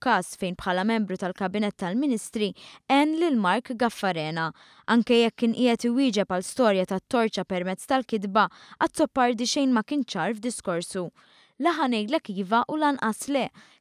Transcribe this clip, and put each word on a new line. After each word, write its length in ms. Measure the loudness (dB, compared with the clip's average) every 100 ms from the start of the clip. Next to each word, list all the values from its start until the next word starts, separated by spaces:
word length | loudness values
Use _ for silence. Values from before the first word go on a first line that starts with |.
każ 300 | 0 0 0 -6
fejn 160 | -6 -4
bħala 240 | -2 0 2
membru 240 | 0 -2 -4
tal-Kabinett 560 | -6 -4 -4 -2 -2 -4
tal-Ministri 640 | -4 -2 0 -2 -4 -4 -4 -4 -18 -16 2
għen 240 | 4 4 2
lil 180 | 2 2
Mark 320 | 2 0 -2 -2
Gaffarena. 720 | -2 -2 -4 -2 -4 -4 -4 -6 -20 -12 2
Anke 300 | 2 4 4
jekk 180 | 4 2
kien 160 | -2
qiegħed 320 | 2 2 2 0
iwieġeb 420 | 2 2 0 -2
għal 140 | -4 -4
storja 400 | 2 2 2 0
tat-torċa 560 | -4 -2 0 0 -2 -4
permezz 400 | -4 -4 -6 -2
tal-kidba, 640 | -2 0 -4 0 2 2 -2 -20 -4
Azzopardi 640 | -2 2 0 2 2 2 -2
xejn 240 | 0 2
ma 160 | 2 0
kien 160 | -4
ċar 320 | -2 -4 -4
f'diskorsu. 760 | -4 -6 -6 -4 -4 -4 -8 -8 -12 _ _ _ -2
"La 140 | -2
ħa 140 | 0 0
ngħidlek 460 | 0 0 -4 -4 -6
iva 220 | 0 0 0
u 80 | 0
lanqas 520 | 0 0 -2 -4 -4
le", 140 | -2 -2 -8 -20 _